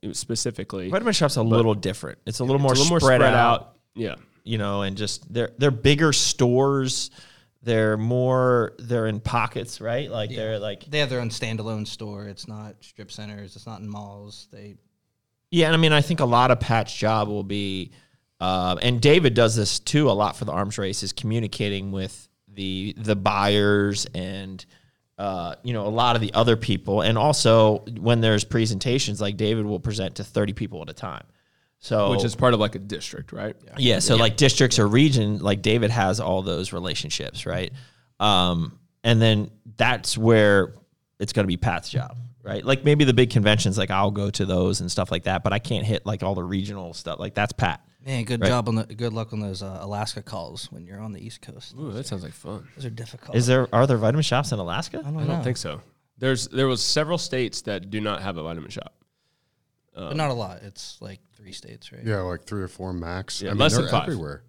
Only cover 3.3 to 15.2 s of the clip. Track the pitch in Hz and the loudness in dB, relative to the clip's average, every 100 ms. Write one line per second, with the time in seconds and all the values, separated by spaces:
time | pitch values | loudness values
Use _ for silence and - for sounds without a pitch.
3.3 | 120 120 117 - _ _ - 110 67 - | 6 4 2 -2 _ _ -8 -8 -8 -16
4.3 | _ - 110 101 101 98 98 104 - - | _ -6 -4 -2 -2 -4 -4 -6 -6 -8
5.3 | 110 117 - 143 120 131 147 160 135 - | -4 -4 0 0 4 4 4 4 2 0
6.3 | - 123 123 135 139 131 127 - - - | 2 2 4 2 2 -2 -4 -6 -12 -20
7.3 | _ _ _ 117 113 110 107 110 123 127 | _ _ _ -2 2 2 0 0 0 2
8.3 | 127 127 123 110 - 117 120 110 107 110 | 2 4 2 0 -6 -4 -2 0 -2 -2
9.3 | 120 110 - - - 110 120 139 110 104 | 0 -2 -4 -10 -10 -6 -4 -4 -6 -6
10.3 | 117 110 110 104 98 - 151 143 123 117 | -6 -6 -4 -6 -10 -6 -2 -2 -2 -4
11.3 | 113 113 110 107 110 104 - 107 101 104 | -6 -6 -6 -6 -6 -8 -10 -12 -12 -14
12.3 | 98 - 107 107 104 - - 101 - 107 | -14 -14 -14 -16 -18 -20 -20 -18 -14 -14
13.3 | 104 101 101 117 107 104 104 101 101 104 | -14 -16 -18 -16 -14 -12 -12 -14 -16 -18
14.3 | 104 - - 104 101 _ _ _ _ | -20 -20 -20 -20 -20 _ _ _ _